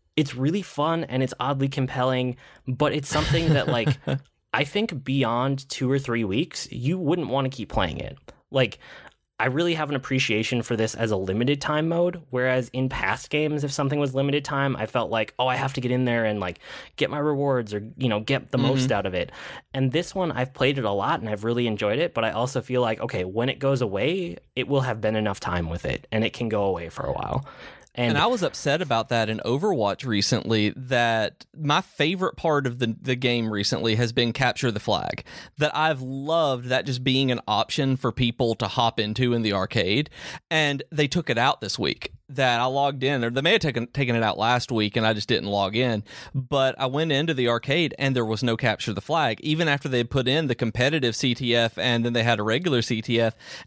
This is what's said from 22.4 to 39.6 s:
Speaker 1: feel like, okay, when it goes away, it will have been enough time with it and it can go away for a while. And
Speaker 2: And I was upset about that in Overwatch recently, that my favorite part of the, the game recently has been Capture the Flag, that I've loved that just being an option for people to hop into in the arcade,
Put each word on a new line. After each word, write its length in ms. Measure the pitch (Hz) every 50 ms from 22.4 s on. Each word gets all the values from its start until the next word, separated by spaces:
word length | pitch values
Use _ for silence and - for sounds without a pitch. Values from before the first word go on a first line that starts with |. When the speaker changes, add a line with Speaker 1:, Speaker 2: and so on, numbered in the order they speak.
| 120 127 - 127
Speaker 1:
feel 200 | 113 - 127 123
like, 180 | 123 113 113 -
okay, 240 | - 127 - 101 90
when 240 | 92 98 110 120 135
it 120 | - -
goes 200 | 135 139 139 123
away, 580 | 123 104 95 98 110 143 175 196 180 170 87 - - _ _
it 100 | 127 123
will 140 | - 139 139
have 200 | 131 127 113 110
been 140 | 104 107 110
enough 240 | 110 107 104 98 -
time 300 | - - 90 90 87 82
with 160 | 82 87 -
it 240 | - - - - -
and 140 | - 110 110
it 80 | 104
can 160 | - - 120 110
go 160 | 107 104 101
away 240 | 98 92 85 85 82
for 160 | - - -
a 60 | -
while. 340 | - - - - - 131 139 - - - - - - - - - -
And 160 | - 123 120
Speaker 2:
And 80 | 117 143
I 80 | 165
was 180 | 226 254 226 180
upset 360 | 143 - - - 147 139 165
about 280 | 180 139 123 113 110 -
that 200 | 123 117 110 107
in 120 | 110 107 -
Overwatch 640 | 110 123 143 175 214 185 127 107 101 98 - -
recently, 640 | 131 110 101 95 - 135 - - - 113 110 104 107 -
that 680 | - 131 123 131 120 120 117 113 110 107 - - - - - _ -
my 220 | 156 143 147 175
favorite 560 | 185 - - - 170 160 190 180 185 180 -
part 280 | - - 165 151 143 139 127
of 100 | 120 123
the, 160 | 127 113 110 -
the 140 | - 131 127
game 340 | 123 127 123 120 120 113 110
recently 460 | 107 101 101 - - 76 - 113 107
has 160 | 110 123 113
been 200 | 117 - 120 117
Capture 380 | 110 - 135 123 - - 135 123
the 80 | 104 104
Flag, 460 | - - 104 76 50 - - - - - - - - - _
that 180 | - 151 147 -
I've 240 | 147 156 160 156 131
loved 640 | 131 127 135 135 139 151 160 170 160 147 131 123 120
that 200 | 123 127 127 -
just 160 | 117 127 123
being 300 | 127 131 131 131 135 131
an 80 | 123 117 - -
option 480 | 107 101 113 - - - 143 135 131
for 160 | 127 - 123
people 420 | - - 127 117 113 - 127 113 113
to 120 | - 113 98
hop 320 | - - 117 117 - -
into 340 | 107 104 107 117 131 123 120
in 80 | 117
the 100 | 113 107 98
arcade, 560 | 98